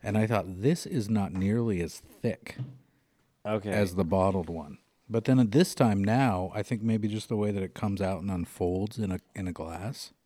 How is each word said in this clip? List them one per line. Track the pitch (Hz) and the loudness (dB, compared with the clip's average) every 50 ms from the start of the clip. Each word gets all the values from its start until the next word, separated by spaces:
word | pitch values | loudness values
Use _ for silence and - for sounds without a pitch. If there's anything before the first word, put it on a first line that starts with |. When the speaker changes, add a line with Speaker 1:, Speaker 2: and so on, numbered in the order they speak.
| - | -4
Speaker 1:
and | 110 104 | 0 2
I | 107 110 | 2 4
thought, | 110 120 101 90 95 90 90 | 4 2 0 0 -2 -6 0
"This | 104 135 175 170 - | 2 2 2 2 -2
is | - - 135 104 104 | -4 -4 -4 0 2
not | 113 104 98 87 82 | 2 0 0 0 -2
nearly | 95 95 98 107 120 117 117 101 87 | 0 0 2 2 2 2 0 0 -2
as | 85 80 - - | -2 -4 -6 -14
thick | - - - - - 120 - - - - - - 127 - - - _ _ _ _ _ _ _ _ _ _ _ _ _ | -20 -20 -16 -4 -4 -4 -4 -4 -10 -14 -10 -10 -10 -12 -12 -20 _ _ _ _ _ _ _ _ _ _ _ _ _
Speaker 2:
Okay. | 107 107 107 98 104 | -2 -2 -2 -2 0
Speaker 1:
as | 98 107 104 90 87 | 2 2 2 2 2
the | 92 95 | 0 0
bottled | 80 98 95 92 98 95 95 85 82 | 2 4 4 4 4 2 0 -2 -4
one." | 85 80 76 73 - - _ _ _ _ _ - | -6 -8 -8 -12 -16 -18 _ _ _ _ _ -4
But | 110 117 - | -4 -2 2
then | - 131 131 | 4 4 6
at | 123 107 | 4 6
this | 101 147 180 - - | 6 4 4 4 4
time | - 131 113 104 98 98 | 2 4 4 4 4 2
now, | 104 113 127 139 123 98 92 92 92 87 | 2 4 4 4 2 2 0 -2 -4 -4
I | 107 - | -6 -4
think | - 127 107 | -4 -4 -2
maybe | 110 113 110 110 104 | 0 0 0 0 0
just | 107 107 107 - - | -2 -4 -4 -4 -4
the | 120 | -2
way | 104 104 104 | 0 0 0
that | 101 98 95 | 0 -2 -4
it | 90 - | -6 -6
comes | - - 104 101 92 | -4 -4 -2 -2 0
out | 98 92 98 85 | -2 -2 -2 -2
and | 90 98 | -4 -4
unfolds | 95 87 85 - - - 95 87 90 92 101 107 - | -4 -4 -4 -6 -6 -4 -2 -2 0 -2 -4 -4 -4
in | - 107 92 | -4 -4 -4
a, | 92 90 _ _ _ | -4 -6 _ _ _
in | - 95 | -8 -8
a | 90 | -6
glass | 82 - 80 82 80 87 92 113 - - - - _ _ _ | -6 -8 -8 -10 -10 -8 -8 -10 -10 -10 -14 -18 _ _ _